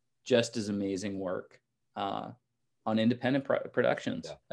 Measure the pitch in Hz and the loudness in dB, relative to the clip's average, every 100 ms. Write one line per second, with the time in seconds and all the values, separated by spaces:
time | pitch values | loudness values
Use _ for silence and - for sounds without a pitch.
0 | _ _ - 120 117 120 104 101 98 95 | _ _ 2 4 4 -2 -4 -2 -2 -2
1 | 104 98 92 101 - - _ _ _ 104 | -4 -6 -4 -6 -8 -20 _ _ _ -6
2 | 101 53 - 117 _ _ _ _ 113 110 | -4 -4 -8 -14 _ _ _ _ -2 2
3 | 113 120 123 139 135 - - - 120 127 | 4 2 2 0 2 0 0 2 2 2
4 | - - - - - | -2 -6 -8 -12 -2